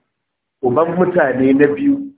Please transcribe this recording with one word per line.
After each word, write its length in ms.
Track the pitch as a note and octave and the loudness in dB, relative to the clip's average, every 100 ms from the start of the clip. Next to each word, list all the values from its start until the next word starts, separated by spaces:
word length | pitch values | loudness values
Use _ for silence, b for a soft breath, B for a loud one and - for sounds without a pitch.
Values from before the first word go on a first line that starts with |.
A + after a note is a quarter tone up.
| _ _ _ _ _ - | _ _ _ _ _ -6
Uban 340 | B2+ B2 E3+ E3+ | -2 0 -2 0
mutane 560 | F3+ F3 C#3+ B2+ C3+ | 0 0 0 0 2
na 140 | C3+ C#3+ | 2 2
biyu. 440 | C#3 C#3+ - - | 0 -2 -2 -6